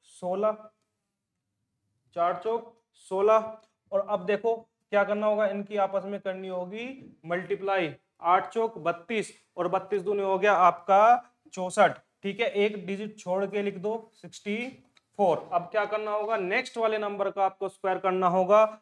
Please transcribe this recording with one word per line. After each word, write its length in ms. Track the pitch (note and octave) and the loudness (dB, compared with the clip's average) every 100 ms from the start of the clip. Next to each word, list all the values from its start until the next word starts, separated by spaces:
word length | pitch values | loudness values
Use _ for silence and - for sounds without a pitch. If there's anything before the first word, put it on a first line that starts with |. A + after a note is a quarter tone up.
| _ | _
सोलह, 460 | - F3+ F#3+ G#3+ G#3+ - _ _ _ _ _ _ _ _ _ _ _ _ _ _ E3+ | -12 -6 -2 -2 -4 -12 _ _ _ _ _ _ _ _ _ _ _ _ _ _ -2
चार 240 | E3+ F3+ | 0 0
चौक 300 | A3 A#3 A3 _ _ _ - | -4 -4 -6 _ _ _ -8
सोलह, 460 | F#3+ G#3 A3 A3 - _ _ _ | 0 4 4 2 -12 _ _ _
और 140 | G3 G3 | -4 -2
अब 160 | G#3 F3+ | -4 -2
देखो 300 | G#3 A3+ A3+ - _ _ | -2 0 -4 -6 _ _
क्या 120 | G3+ | 0
करना 240 | G3+ G#3 G#3+ | 0 0 0
होगा, 180 | G#3 G#3 | 2 0
इनकी 300 | G3+ G3+ G#3 | -2 -6 -2
आपस 260 | F#3+ G3 F#3+ | 0 -2 -6
में 140 | G3+ | -8
करनी 260 | G3 F#3 F#3+ | -8 -8 -8
होगी 680 | F#3 F3+ G#3 A#3+ C4+ - - D#3+ | -8 -8 -10 -12 -14 -20 -20 -6
multiply, 680 | F3 F3 G3 G3 G3 E3 C3+ _ _ | -6 -4 -6 -2 -2 -2 -6 _ _
आठ 240 | E3+ F#3 F#3+ | 2 2 2
चौक 280 | A3+ A3+ A3 | -4 -4 -2
बत्तीस 540 | E3 E3+ - A3+ F#3+ - _ - | -4 -4 -4 -4 -4 -10 _ -6
और 100 | F3 | -2
बत्तीस 320 | F#3 F#3 G#3 | -2 -2 -4
दूनी 220 | F3+ G3+ | -2 -2
हो 140 | G3 F#3+ | 0 2
गया 140 | G3+ | 4
आपका 800 | F#3+ F3+ E3+ - G3 G#3+ A#3+ - _ _ | 6 6 4 4 6 8 6 2 _ _
चौसठ, 440 | - F#3 F3+ F3+ C#3 _ _ | -10 -8 4 4 4 _ _
ठीक 160 | G3 G3 | -10 -4
है, 80 | A3+ | -2
एक 380 | G3 G#3 G#3 F3 | 0 0 -2 -8
डिजिट 320 | G3 G#3+ G#3+ | -8 -8 -12
छोड़ 280 | F#3 F#3 G3 | -6 -2 -2
के 160 | G3+ | -2
लिख 160 | G3+ G3 | -4 -4
दो 160 | F#3+ A3+ A3 | -6 -6 -10
सिक्सटी 440 | _ E3+ - - G#3+ B3 - _ _ _ - | _ -20 -14 -8 -6 -6 -12 _ _ _ 0
फ़ोर। 300 | G3 D3+ - | 2 2 0
अब 140 | F3+ E3+ | -4 -2
क्या 140 | G#3+ G3+ | -4 -2
करना 260 | G#3+ G#3+ | -4 -4
होगा, 260 | G#3 G#3+ A3+ | -4 -2 -2
next 400 | F#3 G#3+ B3+ A#3+ | -2 -2 -4 -2
वाले 200 | A3+ G#3+ | -2 0
number 300 | G#3 F3 G3 | -4 -4 -4
का 140 | F#3 F#3+ | 0 -2
आपको 240 | - G3 | -2 -10
square 280 | - F#3+ F#3 | -6 -4 -2
करना 280 | F#3+ F#3 F#3 | 0 2 2
होगा 340 | F3+ F#3 G#3 A3 G#3+ | 2 4 6 6 0